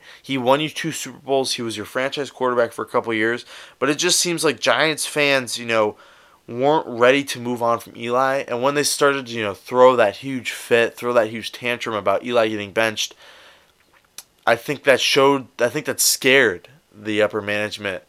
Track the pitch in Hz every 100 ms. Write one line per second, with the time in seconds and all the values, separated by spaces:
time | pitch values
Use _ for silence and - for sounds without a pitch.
0 | - - - 135 123 139 156 - 160 -
1 | 135 117 131 135 127 - 117 107 98 131
2 | 135 147 131 - 127 120 117 - 107 123
3 | 113 113 110 120 - - - - 135 147
4 | 175 160 175 165 160 135 135 120 156 151
5 | - 151 143 135 120 120 117 113 107 -
6 | - _ _ _ - 120 139 160 - 117
7 | 123 139 139 127 120 120 117 113 95 113
8 | 117 123 135 135 - 120 131 143 135 -
9 | 143 139 120 117 104 92 - 127 127 123
10 | 104 98 135 131 104 - - 117 113 -
11 | 123 120 110 113 95 - 123 120 123 107
12 | 98 98 123 120 110 107 101 101 113 107
13 | - - - - - _ _ _ _ _
14 | _ - - _ - 117 - 135 139 123
15 | - 143 139 139 123 - 120 151 131 117
16 | - - 135 135 113 90 - _ _ 104
17 | 104 104 104 110 101 104 107 107 101 92